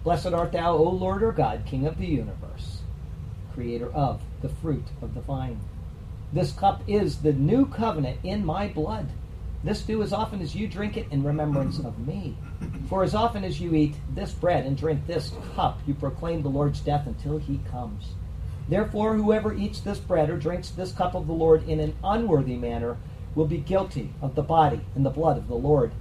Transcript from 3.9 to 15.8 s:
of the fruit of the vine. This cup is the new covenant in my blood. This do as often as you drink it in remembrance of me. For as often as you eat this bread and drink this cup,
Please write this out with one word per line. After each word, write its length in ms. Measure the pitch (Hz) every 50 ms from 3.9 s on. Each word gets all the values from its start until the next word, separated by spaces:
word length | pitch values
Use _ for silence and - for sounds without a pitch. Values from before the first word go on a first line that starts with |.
| -
of 280 | 151 143 131 107 - - - - -
the 80 | - 139
fruit 360 | - - - 165 143 120 - - - -
of 140 | - - -
the 80 | 139
vine. 380 | 131 - 139 131 131 131 113 107 104 - - - - - - - - - - - - -
This 200 | - 170 185 -
cup 300 | - - 190 196 190 - - -
is 340 | 202 208 190 156 139 -
the 120 | 143 151 143
new 340 | 135 135 156 208 262 277 269
covenant 500 | - - 226 240 - 156 143 127 131 - -
in 200 | 180 196 214 202
my 240 | 160 156 190 202 202
blood. 420 | - 156 151 180 220 214 175 143 - - - - - - - - - - -
This 200 | 175 208 208 -
do 180 | - 220 220
as 100 | 208 160
often 300 | 190 202 220 220 220 196
as 140 | 175 143 -
you 120 | 190 214 208
drink 300 | - 185 208 202 - -
it 100 | 151 -
in 120 | 147 139 139
remembrance 540 | 147 147 156 151 151 143 135 135 131 - -
of 220 | 135 120 107 107
me. 360 | 117 135 180 202 185 143 - - - - - - 185 - - - - -
For 140 | 185 190 190
as 100 | - -
often 300 | 208 220 233 226 208 190
as 180 | 185 147 147
you 140 | 175 170 160
eat 200 | 156 151 147 147 - - - 131
this 200 | 165 202 - -
bread 320 | - - 175 175 143 131
and 100 | 135 139
drink 300 | 139 147 160 156 143 -
this 260 | - 170 165 - - - - - - -
cup, 240 | - 175 156 - -